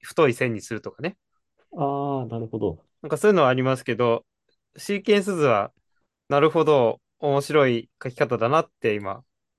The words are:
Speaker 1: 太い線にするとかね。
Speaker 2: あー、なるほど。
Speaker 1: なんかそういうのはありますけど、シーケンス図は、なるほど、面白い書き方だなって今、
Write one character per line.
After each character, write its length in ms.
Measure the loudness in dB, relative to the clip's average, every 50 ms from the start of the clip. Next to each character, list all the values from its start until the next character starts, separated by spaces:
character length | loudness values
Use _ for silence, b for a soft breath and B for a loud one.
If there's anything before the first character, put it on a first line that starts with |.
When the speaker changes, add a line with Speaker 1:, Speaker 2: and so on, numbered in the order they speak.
Speaker 1:
太 280 | -20 -8 0 2 2 2
い 40 | 2
線 200 | 0 -2 -4 -4
に 80 | -6
す 120 | -8 -10 -10
る 80 | -10
と 100 | -10 -12
か 120 | -12 -10 -10
ね。 120 | -10 -10 _ _ _ _ _ _ _ _ _ _ _ -8
Speaker 2:
あ 40 | -6
ー、 520 | -4 -4 -4 -4 -4 -4 -4 -6 -6 -8
な 100 | -8 -10
る 80 | -10 -8
ほ 100 | -6 -4
ど。 260 | -4 -4 -4 -6 _ _ _ _ -10
Speaker 1:
な 40 | -8
ん 20 |
か 80 | -4 0
そ 100 | 2 2
う 40 |
い 20 | 4
う 20 |
の 80 | 4 4
は 60 | 4
あ 40 | 4
り 80 | 2
ま 160 | 0 0 -2 -2
す 80 | -4
け 100 | -4 -2
ど、 300 | 0 0 0 0 -2 -4 _ _ _ _ _ _ _ _ _ _ -14
シ 200 | -8 -6 -6 -4
ー 40 | 0
ケ 140 | 2 2 2
ン 60 | 2
ス 120 | 0 -2
図 80 | 0 2
は、 280 | 2 2 2 0 -4 _ _ _ _ _ _ _ _ _ _ _ -2
な 120 | 0 2
る 100 | 2 4
ほ 160 | 4 2 2
ど、 340 | 4 4 4 4 2 0 -2 _ _ _ -6
面 200 | -4 -2 0 0
白 260 | 0 0 2 2 4 4
い 220 | 2 -2 -4 -10 _ -14
書 80 | -14 -8
き 60 | -4
方 220 | -2 -2 -2 0 0
だ 120 | 0 0
な 120 | 0 0
っ 80 | 0 -2 _ _
て 160 | -2 -2 -2
今、 280 | -2 -4 -8 -10 -12 -14 _ _ _ _ _ _